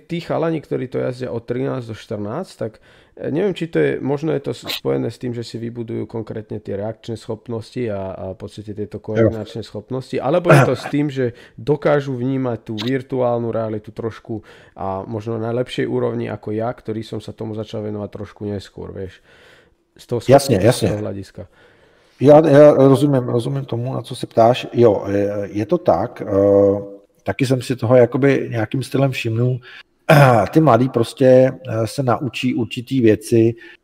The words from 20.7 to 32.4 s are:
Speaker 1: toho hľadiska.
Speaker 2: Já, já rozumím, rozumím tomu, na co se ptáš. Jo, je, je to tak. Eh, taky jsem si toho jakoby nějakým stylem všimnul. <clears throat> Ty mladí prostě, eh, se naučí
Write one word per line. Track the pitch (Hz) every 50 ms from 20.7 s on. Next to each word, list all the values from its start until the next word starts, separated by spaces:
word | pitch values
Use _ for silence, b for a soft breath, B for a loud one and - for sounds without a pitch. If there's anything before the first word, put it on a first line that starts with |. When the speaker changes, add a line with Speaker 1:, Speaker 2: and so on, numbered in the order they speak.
| 123 - 117 95
Speaker 1:
toho | 107 107 107
hľadiska. | 104 101 98 95 - _ - 90 b b b b b b b b b b b b b b -
Speaker 2:
Já, | 127 139 147 151 160 156
já | 139 143 147 147
rozumím, | - 131 135 135 135 120 147 143 139 127 123 120
rozumím | 120 120 117 139 139 139 131
tomu, | - 117 117 120 131
na | 131 127
co | 123 - 131
se | - -
ptáš. | - - 113 113 117 127 - - -
Jo, | - 120 120 113 98 - - 101
je, | 98 101 101 101 104 101 101 87
je | 92 104 110
to | - 175 170
tak. | - - 87 82 110 123 - - -
Eh, | 104 101 98 101 101 101 98 101 98 101 104 101 101 - - _ _ _ _
taky | _ - - - 139
jsem | 120 135 127
si | 117 - 127
toho | 120 120 110 131
jakoby | 127 120 117 - 131 139 139 135 - - 123
nějakým | 120 113 110 - - 135
stylem | 123 - - - 139 135
všimnul. | 120 - - 117 110 117 120 127 127 123 B B B B B _ _ _ _ -
<clears throat> | 160 143 139 131 120 110 95 -
Ty | - 160
mladí | 160 143 113 113 127 131
prostě, | - 120 113 - - - 135 131 127 127 131 131
eh, | 127 - - 123 110 113 113
se | 113 - -
naučí | 135 123 110 - 151 117 - -